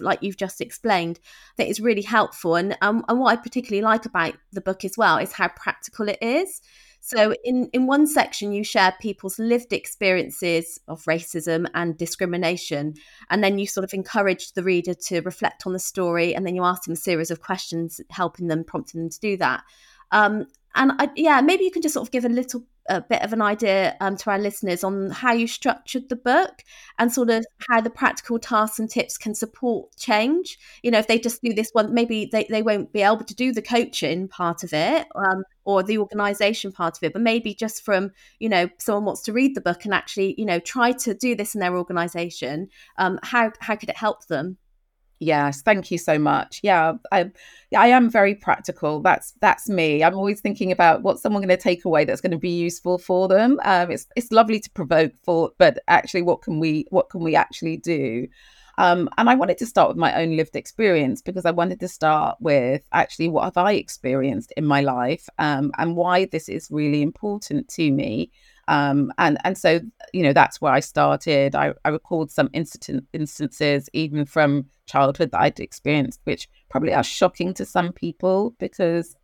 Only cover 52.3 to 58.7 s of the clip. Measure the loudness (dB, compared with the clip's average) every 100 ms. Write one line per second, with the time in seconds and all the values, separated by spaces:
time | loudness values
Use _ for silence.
52.3 | -2 -2 -2 -2 -4 -2 -2 0 0 4
53.3 | 4 6 4 4 2 2 -4 -8 -8 0
54.3 | 4 4 2 -4 -8 0 2 2 0 -2
55.3 | 0 0 4 4 4 2 2 2 -2 0
56.3 | -2 -2 -2 0 -2 0 0 0 -2 0
57.3 | 2 2 -2 -8 -6 -4 -2 -2 -4 -8
58.3 | _ -20 _ _